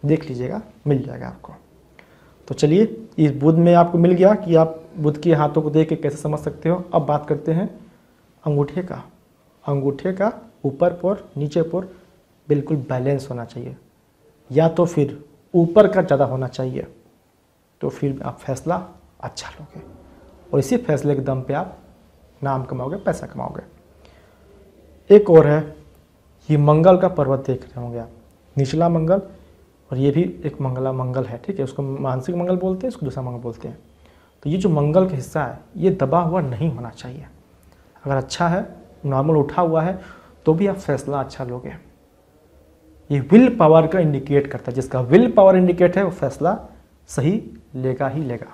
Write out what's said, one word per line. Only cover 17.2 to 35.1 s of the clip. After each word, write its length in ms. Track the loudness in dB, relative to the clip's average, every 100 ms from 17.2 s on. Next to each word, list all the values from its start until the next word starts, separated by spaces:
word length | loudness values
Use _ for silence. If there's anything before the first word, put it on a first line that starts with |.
| _ _ _ _ _ _
तो 80 | -8
फिर 340 | -6 -6 -6
आप 160 | -10 -12
फैसला 380 | -10 -10 -6 -6 -8 -20 _ _
अच्छा 280 | -16 -16 -18
लोगे 320 | -20 -20 -20 -20 -20 -20 -20 -20 _ -4
और 60 | -4
इसी 180 | 0 -2
फैसले 380 | -2 -4 -2
के 60 | -4
दम 220 | -4 -6
पे 120 | -6
आप 240 | -8 -8 -14 _ _ _ _ _ _
नाम 220 | -6 -6
कमाओगे, 320 | -6 -8 -8 -6
पैसा 300 | -6 -6 -8
कमाओगे। 360 | -10 -10 -12 -18 _ _ _ _ _ _ _ _ _ _ _ _ _ _
एक 160 | 6 10
और 160 | 8 8
है, 300 | 2 -2 -14 -20 _ _ _ _ _ -2
ये 80 | 2
मंगल 400 | 4 6 6 6
का 120 | 4
पर्वत 360 | -2 -2 -2 -4
देख 180 | -6
रहे 160 | -8 -12
होंगे 180 | -10 -10
आप, 120 | -12 -18 _ _ _ -4
निचला 320 | -2 0 0
मंगल, 340 | 0 0 -2 -2 -20 -20 _ _ _ _
और 80 | -2
ये 120 | 0
भी 120 | 2 -2 -4
एक 160 | -10 -6
मंगला 320 | -6 -4 -4
मंगल 320 | -4 -4 -4
है, 180 | -6 -8
ठीक 140 | -10 -8
है, 60 |
उसको 180 | -6 -6
मानसिक 520 | -8 -6 -6 -6 -6
मंगल 220 | -6 -2 -2
बोलते 300 | -2 -4 -6
हैं, 20 |
इसको 180 | -8 -8
दूसरा 160 | -8
मंगल 160 | -10 -10
बोलते 300 | -12 -12 -16
हैं। 100 | -18 _ _ _ _ _ _
तो 80 | -6
ये 60 | -2
जो 120 | 0
मंगल 400 | 0 2 2
का 60 | 2